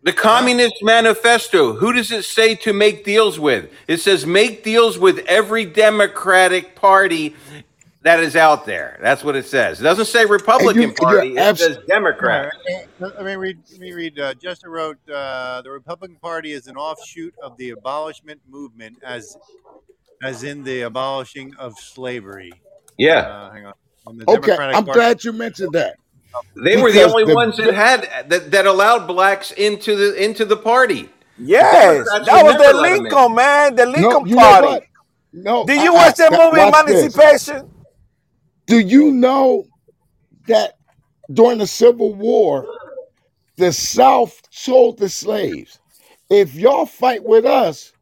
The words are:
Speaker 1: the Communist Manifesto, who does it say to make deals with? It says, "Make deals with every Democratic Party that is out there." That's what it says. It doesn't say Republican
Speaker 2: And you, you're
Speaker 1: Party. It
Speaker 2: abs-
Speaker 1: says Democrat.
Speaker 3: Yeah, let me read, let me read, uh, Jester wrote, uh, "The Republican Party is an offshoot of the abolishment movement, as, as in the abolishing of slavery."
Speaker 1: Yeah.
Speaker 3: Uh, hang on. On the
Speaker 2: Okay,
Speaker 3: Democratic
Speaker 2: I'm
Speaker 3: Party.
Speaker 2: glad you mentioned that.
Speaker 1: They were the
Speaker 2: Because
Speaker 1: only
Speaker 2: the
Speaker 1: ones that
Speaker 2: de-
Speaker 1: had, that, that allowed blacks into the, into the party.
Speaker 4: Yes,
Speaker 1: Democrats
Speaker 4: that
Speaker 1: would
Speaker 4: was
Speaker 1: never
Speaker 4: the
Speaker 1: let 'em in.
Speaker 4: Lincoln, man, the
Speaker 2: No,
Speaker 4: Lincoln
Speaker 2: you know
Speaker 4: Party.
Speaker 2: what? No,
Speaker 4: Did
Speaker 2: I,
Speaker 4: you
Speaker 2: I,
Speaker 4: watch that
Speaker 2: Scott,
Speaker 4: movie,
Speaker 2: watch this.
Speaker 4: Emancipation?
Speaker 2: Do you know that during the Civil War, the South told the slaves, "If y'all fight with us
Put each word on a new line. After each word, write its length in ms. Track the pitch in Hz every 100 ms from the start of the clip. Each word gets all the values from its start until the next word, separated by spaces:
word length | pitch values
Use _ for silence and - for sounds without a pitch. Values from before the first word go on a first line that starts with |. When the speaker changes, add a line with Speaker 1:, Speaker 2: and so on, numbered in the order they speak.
Speaker 1:
the 100 | -
Communist 600 | - 220 233 254 247 240 -
Manifesto, 880 | 208 226 226 220 233 233 - 185 131
who 200 | 110 208
does 180 | 247 214
it 120 | 214 185
say 300 | - 226 220
to 160 | 220
make 320 | 202 214 165 202
deals 340 | 214 208 160
with? 320 | 151 113 - - -
It 100 | 165
says, 260 | 202 185 143
"Make 380 | 185 240 220
deals 360 | 214 226 226 175
with 200 | 185 - -
every 380 | 190 208 226 196
Democratic 1080 | 156 214 214 202 - 185 185 180 180 180 _
Party 600 | 196 190 190 165 151 - 143 147 _ _ _ _
that 160 | 160 170
is 140 | 165 160
out 300 | 156 147 -
there." 340 | 90 64 -
That's 220 | 107 135
what 120 | 147 135
it 100 | -
says. 360 | 135 101 78
It 20 |
doesn't 220 | 139 190 214
say 200 | 233 220
Republican 460 | 202 - 226 208 220
Speaker 2:
And 240 | 233 -
you, 80 | 160
you're 180 | 202 131
Speaker 1:
Party. 120 | 127
It 100 | 196
Speaker 2:
abs- 100 | 170
Speaker 1:
says 180 | 165 147 -
Democrat. 680 | 202 185 - 123 113 143 - 180
Speaker 3:
Yeah, 140 | 180 - _
let 260 | 185 208 190
me 100 | 196
read, 240 | 190 170 _
let 80 | 190
me 120 | 180
read, 260 | 175 165 147
uh, 140 | 139 127
Jester 340 | 180 175 180
wrote, 300 | 165 160 143 _
uh, 480 | 143 135 131 127 127
"The 80 | 127
Republican 460 | 135 131 170 185 160
Party 360 | 170 165 156
is 140 | 147 127
an 100 | 131
offshoot 580 | 156 151 - 165 165 _
of 160 | 139 120
the 140 | 127
abolishment 680 | 110 127 147 156 147 151 151 131
movement, 520 | 139 139 113 110 120
as, 340 | 127 123 107 _ _ _ _ _ _ _ _ _
as 200 | 131 120
in 200 | 143 143
the 180 | 135 127
abolishing 720 | 117 120 135 135 127 143 135 139
of 220 | 131 107
slavery." 840 | - - 127 123 98 98 90 _ _ _ _ -
Speaker 1:
Yeah. 300 | 156 160 -
Speaker 3:
Uh, 240 | 101 101
hang 140 | 104 101
on. 60 | 101 _ _ -
On 100 | 113
the 80 | 113
Speaker 2:
Okay, 300 | 220 214 -
Speaker 3:
Democratic 160 | 139
Speaker 2:
I'm 120 | 135 202
Speaker 3:
Party. 80 |
Speaker 2:
glad 300 | 233 233 233
you 100 | 233
mentioned 400 | 220 233 - 190
that. 240 | 160 110 - _ _ _ 123 - -
Speaker 1:
They 220 | 131 220
were 140 | 247
the 120 | 208
Speaker 2:
Because 20 | -
Speaker 1:
only 200 | 226 220
Speaker 2:
the 100 | 233
Speaker 1:
ones 220 | 226 220
that 140 | 220
Speaker 2:
de- 20 |
Speaker 1:
had, 560 | 196 220 254 - 127 143
that, 220 | 175 147
that 140 | 196 190
allowed 400 | 190 208 240 170
blacks 440 | 180 190 196 -
into 440 | - 208 208 220 202
the, 280 | 202 185
into 220 | 208 220 214
the 120 | 214
party. 520 | 220 247 247 135 - _ _ _
Speaker 4:
Yes, 800 | 127 220 349 370 196 147 220 208
Speaker 1:
Democrats 80 | -
Speaker 4:
that 100 | 339
Speaker 1:
would 100 | 302
Speaker 4:
was 120 | 294
Speaker 1:
never 80 | 285
Speaker 4:
the 80 |
Speaker 1:
let 180 | - 240
'em 120 | 415 -
in. 120 | 277
Speaker 4:
Lincoln, 160 | 247 226
man, 400 | 269 294 294 240
the 100 | 247 190
Speaker 2:
No, 220 | 208 254
Speaker 4:
Lincoln 80 | 180
Speaker 2:
you 120 | 247
know 160 | 220
Speaker 4:
Party. 0 |
Speaker 2:
what? 340 | 190 - - _ _ _ _ _
No, 340 | 170 196 240 208
Speaker 4:
Did 100 | 285
Speaker 2:
I, 60 |
Speaker 4:
you 100 | 330 339
Speaker 2:
I, 0 |
Speaker 4:
watch 200 | 330 -
that 160 | 320
Speaker 2:
Scott, 80 | 339 330
Speaker 4:
movie, 100 | 320
Speaker 2:
watch 220 | - 302 302
this. 360 | 180 240 262
Speaker 4:
Emancipation? 480 | 302 277 - 285 - _ _ _ _ _ _ _ _ _ -
Speaker 2:
Do 120 | 233
you 320 | 185 262 302
know 540 | 262 254 269 262 392 - _ _ _ _ _ _ _ -
that 260 | 220 - _ _ _ _ _ -
during 260 | 139 233 233
the 80 | 196
Civil 480 | - 233 240 220 196
War, 540 | 220 - 392 277 440 466 - 523 - _ _ _ _ -
the 160 | 180
South 680 | 151 - 220 262 262 233 _ _ - -
told 340 | 254 240 233
the 100 | 196
slaves, 720 | - 196 214 156 76 - _ _ _ _ _ _
"If 260 | 202 180 139
y'all 320 | 226 277 311
fight 360 | _ 254 240 -
with 200 | 226 247
us 480 | 262 196 147 - _